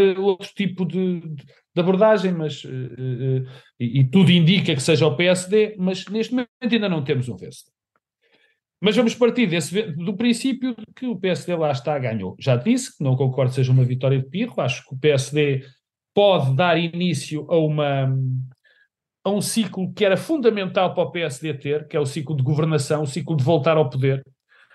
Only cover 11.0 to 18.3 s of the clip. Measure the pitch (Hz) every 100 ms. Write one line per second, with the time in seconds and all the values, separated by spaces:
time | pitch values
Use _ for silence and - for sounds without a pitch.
11 | 254 190 185 165 - 170 151 135 160 143
12 | 123 110 92 - 139 123 208 254 - -
13 | 135 127 135 131 127 135 127 131 123 127
14 | 131 135 131 185 240 - 131 - - 131
15 | 151 139 131 147 147 131 - _ _ _
16 | _ 208 202 175 131 135 175 165 170 170
17 | 180 131 - 151 151 170 156 151 143 139
18 | 135 135 131